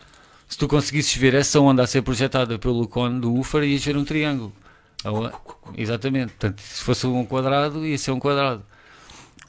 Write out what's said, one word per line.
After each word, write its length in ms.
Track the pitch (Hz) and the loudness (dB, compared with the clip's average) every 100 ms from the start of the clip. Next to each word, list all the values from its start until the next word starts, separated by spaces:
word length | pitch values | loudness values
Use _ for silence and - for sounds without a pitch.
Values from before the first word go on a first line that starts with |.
| - - - - - | -20 -20 -20 -20 -14
se 100 | - | -6
tu 80 | 143 | 0
conseguisses 460 | 147 143 147 - 120 | 2 2 0 0 2
ver 180 | 131 | 4
essa 260 | 135 139 147 | 4 4 6
onda 240 | 139 127 | 6 6
a 40 | 123 | 4
ser 160 | 135 | 2
projetada 540 | 131 117 135 131 120 110 | 0 0 0 0 0 -2
pelo 300 | 127 120 110 | 0 0 0
cone 320 | 120 123 123 | 0 -2 0
do 140 | 117 | 0
woofer, 300 | 123 131 151 | 0 0 0
ias 200 | 143 139 | 2 0
ver 140 | 143 143 | 0 -2
um 80 | 143 | 0
triângulo. 480 | 156 151 135 104 98 - - _ - | 0 0 -2 -6 -12 -20 -20 _ -10
A 80 | 101 | -6
on-, 200 | 107 117 - - - - - | -4 -4 -8 -18 -20 -14 -8
exatamente. 520 | 110 117 135 135 117 | -4 -4 -2 -2 -4
Portanto, 320 | - 104 98 | -4 -4 -4
se 200 | - - | -10 -6
fosse 240 | - 123 127 | -2 0 0
um 200 | 123 117 | -2 -2
quadrado, 600 | 131 131 139 151 156 156 | -2 0 2 0 -2 -4
ia 120 | 139 | -4
ser 140 | - | -2
um 80 | 131 | -2
quadrado. 440 | 143 139 139 110 101 - - - - - - - | 0 0 0 -4 -10 -20 -20 -20 -20 -20 -20 -20